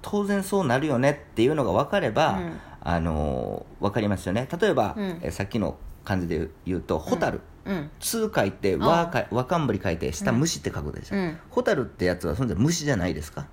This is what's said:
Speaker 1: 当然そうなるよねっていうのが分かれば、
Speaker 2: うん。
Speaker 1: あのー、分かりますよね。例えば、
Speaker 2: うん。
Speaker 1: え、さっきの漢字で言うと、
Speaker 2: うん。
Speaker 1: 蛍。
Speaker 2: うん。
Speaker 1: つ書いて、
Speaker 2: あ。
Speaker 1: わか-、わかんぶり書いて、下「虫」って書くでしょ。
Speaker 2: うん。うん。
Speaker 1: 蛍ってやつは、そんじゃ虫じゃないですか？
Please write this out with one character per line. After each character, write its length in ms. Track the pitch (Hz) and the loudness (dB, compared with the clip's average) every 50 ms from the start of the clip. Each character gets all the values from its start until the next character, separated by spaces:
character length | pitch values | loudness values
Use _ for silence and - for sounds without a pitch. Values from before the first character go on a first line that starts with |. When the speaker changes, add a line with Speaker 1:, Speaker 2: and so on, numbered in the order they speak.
Speaker 1:
当 220 | - - - 208 208 | -8 -2 -2 0 0
然 160 | 196 208 202 | 2 0 0
そ 180 | 190 196 208 196 | 0 2 0 2
う 60 | 190 | 4
な 120 | 135 117 131 | 4 2 2
る 80 | 147 | 2
よ 120 | 156 135 117 | 2 2 4
ね 280 | 127 143 220 - - - | 4 4 2 2 -6 -8
っ 20 | - | 0
て 80 | - | 4
い 40 | 113 | 4
う 80 | 131 156 | 4 4
の 100 | 151 127 | 4 2
が 80 | 101 | 2
分 180 | 87 107 143 - | 4 2 2 2
か 100 | - 202 | 0 0
れ 100 | 170 120 | 0 2
ば、 220 | 107 - 160 147 | 2 4 2 4
Speaker 2:
う 100 | 98 95 | 2 0
ん。 180 | 90 85 80 - - - - - | -2 -6 -8 -10 -14 -16 -18 -10
Speaker 1:
あ 180 | - - 85 85 | -4 0 0 2
の 640 | 82 85 80 76 76 76 65 64 57 50 50 50 - - - - | 2 0 0 0 0 0 0 -2 -2 -4 -6 -8 -10 -14 -10 -4
ー、 20 | |
分 100 | - 104 | -4 0
か 80 | 107 123 | 0 0
り 80 | 107 101 | 0 0
ま 100 | 101 95 | 0 0
す 80 | - | -2
よ 80 | 95 90 | -2 -2
ね。 120 | 113 127 131 - 175 | -2 -2 -4 -2 0
例 80 | 226 208 | 2 2
え 60 | 165 | 4
ば、 200 | - 110 101 - | 4 2 0 0
Speaker 2:
う 80 | 220 | -4
ん。 160 | 202 190 170 165 | -4 -4 -6 -6
Speaker 1:
え、 80 | 175 - | -6 -6
さ 140 | - - 196 | -4 -4 -6
っ 20 | |
き 120 | 202 - 117 | -2 0 -2
の 200 | 98 76 - - - - - - - | -2 -2 -2 -6 -12 -16 -16 -14 -4
漢 160 | - 101 92 | -2 -2 0
字 80 | 87 85 | 0 -2
で 220 | 85 78 82 - - - - | -2 -2 -2 -4 -8 -10 -6
言 100 | 87 92 | -4 -4
う 40 | 85 | -4
と、 180 | - - 92 78 | 0 0 -2 -2
Speaker 2:
う 0 | |
ん。 40 | |
Speaker 1:
蛍。 380 | - - - 170 180 139 - - - - - - - | 0 -2 0 0 2 0 0 -4 -10 -14 -20 -14 -8
Speaker 2:
う 80 | 180 | -6
ん。 180 | 196 175 143 151 - - | -6 -6 -6 -8 -12 -8
Speaker 1:
つ 320 | - - - 233 220 214 - | -6 -4 -2 -2 -2 0 2
書 100 | 151 110 | 2 2
い 80 | 98 | 2
て、 240 | - - - 98 92 71 | 0 0 0 2 2 4
Speaker 2:
あ。 80 | - | 4
Speaker 1:
わ 200 | - 165 170 170 | 4 4 4 4
か-、 180 | 170 180 123 - - | 2 0 -2 -2 0
わ 160 | 107 117 127 | -2 -2 0
か 100 | - 180 | 0 0
ん 100 | 170 151 | 0 2
ぶ 60 | 120 | 0
り 80 | 101 98 | 0 0
書 80 | - 98 | 0 -2
い 60 | 82 | -2
て、 160 | 85 80 65 | -2 -2 -4
下 200 | 73 - 202 196 | -4 -2 -2 0
「虫」 260 | 120 113 147 165 - - | 2 2 2 0 -2 -4
っ 40 | |
て 80 | - 101 | -6 -6
書 120 | - - | -6 -4
く 100 | 73 69 | -6 -6
で 100 | - - | -8 -8
し 100 | - - 196 | -8 -4 -2
ょ。 20 | |
Speaker 2:
う 20 | 202 | -2
ん。 40 | |
う 40 | 190 170 | -2 -2
ん。 100 | 156 170 - - | -6 -8 -14 -4
Speaker 1:
蛍 320 | - 247 247 240 214 147 | -2 0 2 2 2 2
っ 20 | 120 | 0
て 180 | - - - 90 | -4 -2 0 0
や 120 | 90 90 | 0 2
つ 100 | 87 - | 0 0
は、 100 | 85 76 | -2 0
そ 80 | 107 135 | 0 0
ん 40 | 117 | 0
じ 40 | |
ゃ 40 | 85 85 | 2 4
虫 260 | 117 156 170 170 151 | 4 4 4 2 0
じ 80 | 147 | 0
ゃ 40 | 135 | 0
な 120 | 101 85 90 | 2 2 0
い 60 | 82 | -2
で 80 | 76 | -4
す 100 | 76 - | -6 -10
か？ 140 | - - - - | -10 -10 -12 -12